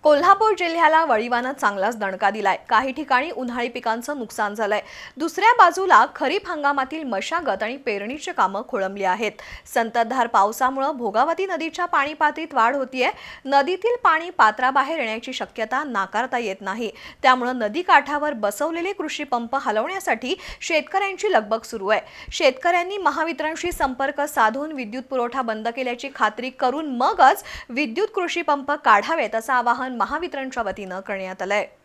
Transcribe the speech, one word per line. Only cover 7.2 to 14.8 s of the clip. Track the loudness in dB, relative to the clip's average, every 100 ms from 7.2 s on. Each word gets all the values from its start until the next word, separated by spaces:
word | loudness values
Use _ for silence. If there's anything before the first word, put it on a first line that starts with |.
| -4 -4 -2 -2
आणि | -4 -6
पेरणीची | -6 -4 -6 -8 -8
कामं | 0 0 0 -4
खोळंबली | -4 -4 -2
आहेत. | -2 0 -2 -6 -18 -18 -4
संततधार | -2 0 0 0 0 2
पावसामुळं | 4 2 2 -2 0 -2
भोगावती | -2 -2 0 0 0 -4
नदीच्या | -4 -6 -4 -2
पाणी | 0 0
पातळीत | 0 0 0 -4
वाढ | 2 2 2
होतीये. | -4 0 -2 -2 -18 -14 2
नदीतील | 2 2 0 0 2
पाणी | 2 2 -2
पात्राबाहेर | 4 4 4 2 2